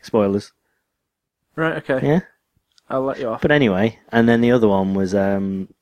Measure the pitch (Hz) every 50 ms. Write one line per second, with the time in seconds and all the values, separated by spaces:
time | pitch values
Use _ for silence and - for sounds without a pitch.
0 | - - - 110 101 98 98 104 - - _ _ _ _ _ _ _ _ _ _
1 | _ _ _ _ _ _ _ _ _ _ - 156 160 160 160 156 - - 135 131
2 | 139 139 156 185 - - _ _ _ _ _ _ _ _ _ _ _ - 131 135
3 | 131 135 - - 131 113 113 123 - 151 147 147 135 107 92 92 107 113 - _
4 | _ - 113 117 117 117 117 117 120 120 123 123 110 104 98 95 95 98 98 98
5 | 95 90 101 101 98 98 98 98 98 98 95 95 92 - - _